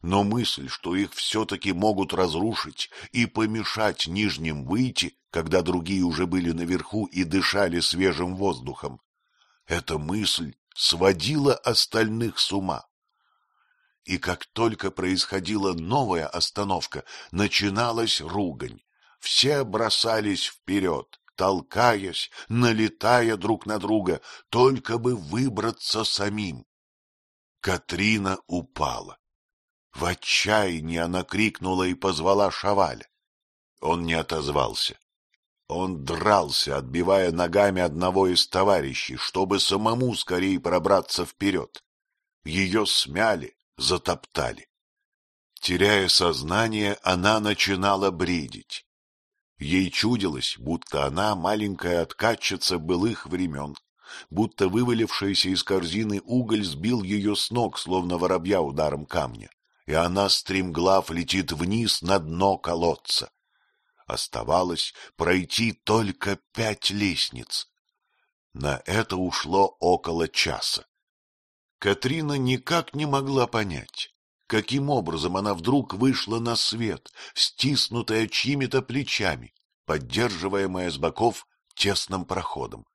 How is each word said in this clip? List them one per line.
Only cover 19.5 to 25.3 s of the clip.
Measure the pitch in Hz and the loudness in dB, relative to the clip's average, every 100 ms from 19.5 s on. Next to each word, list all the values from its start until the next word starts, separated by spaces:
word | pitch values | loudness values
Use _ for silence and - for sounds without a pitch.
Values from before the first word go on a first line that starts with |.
| 147 | 2
бросались | 120 107 113 - 113 110 107 92 - | 0 0 0 2 2 2 0 -2 -2
вперед, | - - 98 92 73 - - _ - | -8 -2 0 2 0 -4 -20 _ 0
толкаясь, | 92 95 80 113 120 107 95 80 - - - | 2 2 -2 2 4 4 -2 -8 -8 -12 -4
налетая | 117 120 110 110 - 107 123 117 107 | 2 4 4 2 2 4 4 4 0
друг | 101 110 98 | 0 -2 -2
на | 107 | -4
друга, | 98 110 92 76 - - _ | 0 0 2 -2 -6 -20 _
только | 113 127 131 - 120 | 4 4 4 -2 0
бы | 120 120 | 0 -2
выбраться | 76 | -2